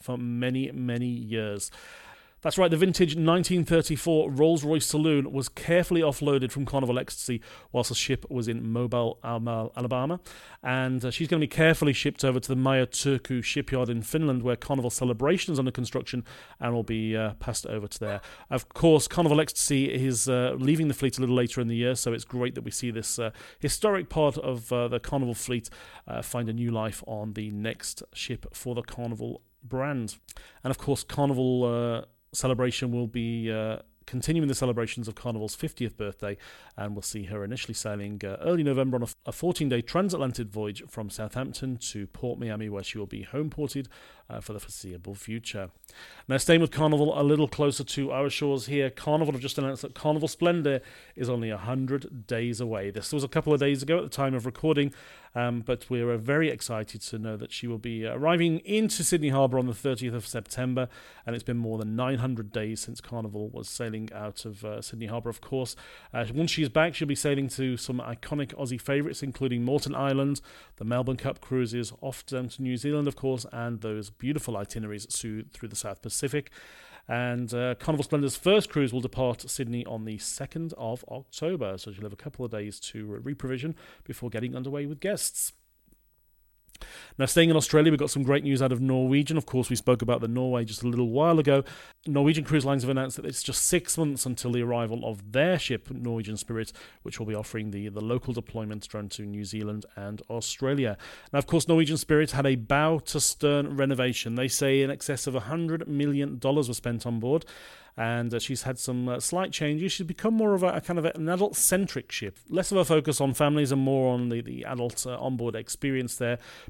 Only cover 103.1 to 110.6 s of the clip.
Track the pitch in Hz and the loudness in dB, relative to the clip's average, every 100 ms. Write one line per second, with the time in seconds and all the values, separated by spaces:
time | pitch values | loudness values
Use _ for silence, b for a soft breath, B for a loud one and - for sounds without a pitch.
103.1 | 151 - - 147 143 143 143 139 131 127 | 0 0 2 4 4 2 0 2 4 2
104.1 | 120 120 117 131 - 139 135 135 139 - | 0 -2 -2 0 2 4 4 4 0 -4
105.1 | 135 - 127 - 160 165 160 - 143 147 | -4 -2 -4 -2 -2 -2 -2 -2 0 2
106.1 | 143 143 131 135 147 123 120 123 117 120 | 2 0 0 2 2 2 -2 -2 -2 -2
107.1 | 117 117 156 - B B B B - 113 | -2 2 0 0 B B B B -4 -2
108.1 | 120 120 117 - 131 131 127 - 123 123 | 0 0 -2 -2 -4 -4 -4 -4 -2 -2
109.1 | 123 - 175 190 - 151 151 185 - 170 | -2 -2 -2 -2 -2 0 0 0 -2 -6
110.1 | - 220 226 214 196 | -2 0 4 4 4